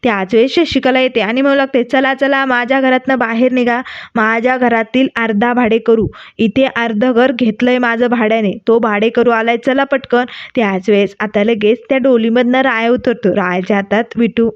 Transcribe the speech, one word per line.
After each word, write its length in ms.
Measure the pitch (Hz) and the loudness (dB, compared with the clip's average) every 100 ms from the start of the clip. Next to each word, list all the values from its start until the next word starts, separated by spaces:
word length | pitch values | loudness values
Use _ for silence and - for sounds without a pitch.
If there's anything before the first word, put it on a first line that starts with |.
त्याच 320 | 254 202 190 226 | -2 -2 0 0
वेळेस 200 | 262 349 | 2 0
शशिकला 440 | 320 269 262 262 | 0 0 0 0
येते 220 | 254 247 | 0 -2
आणि 200 | 202 247 | -2 0
म्हणू 140 | 277 277 | 0 0
लागते, 280 | 269 269 | 0 -2
"चला 300 | 240 262 269 | 0 0 0
चला, 300 | 269 277 277 269 | 0 0 0 0
माझ्या 360 | 247 240 269 | -2 0 0
घरातनं 380 | 262 254 254 262 | 2 0 0 -2
बाहेर 320 | 233 226 254 | -2 0 2
निघा, 300 | 254 240 240 262 - - 233 | 2 0 -2 -6 -16 -8 -2
माझ्या 420 | 220 226 240 254 | 0 0 0 0
घरातील 500 | 247 226 220 254 269 - | 0 0 -2 0 0 -2
अर्धा 380 | 226 208 240 | -2 0 0
भाडे 240 | 247 240 226 | 0 0 0
करू, 300 | 226 226 196 - - - | 2 0 0 -6 -20 -2
इथे 280 | 220 262 262 233 | 0 2 0 0
अर्ध 300 | 233 214 254 | -4 0 0
घर 260 | 233 254 | 2 0
घेतलंय 460 | 240 240 220 247 247 | 2 -2 0 0 0
माझं 300 | 247 233 247 | 0 0 0
भाड्याने, 440 | 233 214 226 208 233 - | 0 0 0 -2 -2 0
तो 120 | 226 | 2
भाडे 300 | 226 208 220 | 2 0 0
करू 200 | 233 240 | 2 0
आलाय, 280 | 226 226 240 | 0 0 -2
चला 260 | 254 269 | 0 0
पटकन." 420 | 277 269 - 240 247 - - - | 0 -2 -2 -2 -2 -10 -8 -2
त्याच 340 | 208 190 185 | -2 -2 0
वेळेस 260 | 202 196 - | 2 0 -2
आता 240 | 190 208 | -4 0
लगेच 340 | 214 226 208 233 - | 0 0 0 0 0
त्या 80 | 269 | 0
डोलीमधनं 420 | 262 240 226 233 | 2 2 2 2
राया 480 | 240 254 269 226 233 | 2 2 0 0 0
उतरतो. 460 | 240 - 233 196 180 | 0 0 0 0 0
रायाच्या 400 | 185 180 185 202 | -2 -2 -2 -2
हातात 260 | 196 202 226 220 | 0 -2 -2 -2
विठू 340 | 233 233 226 | -2 0 -2